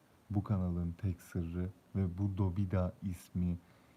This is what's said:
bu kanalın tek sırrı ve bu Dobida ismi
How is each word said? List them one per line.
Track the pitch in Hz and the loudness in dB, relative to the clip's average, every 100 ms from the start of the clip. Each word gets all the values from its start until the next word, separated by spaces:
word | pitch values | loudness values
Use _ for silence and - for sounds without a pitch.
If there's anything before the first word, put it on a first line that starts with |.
| _ - - | _ -20 -2
bu | 101 | 0
kanalın | - 95 90 87 85 | 2 2 2 0 -2
tek | 85 98 85 | -2 -2 -4
sırrı | - 92 82 87 92 - - 95 | -6 -4 -2 -2 -4 -6 -6 -2
ve | 92 87 | 0 0
bu | 101 95 | -2 2
Dobida | 95 87 95 95 90 - | 0 2 2 2 0 -2
ismi | 95 87 - 90 90 85 - - - | -6 -6 -6 0 0 0 -6 -20 -20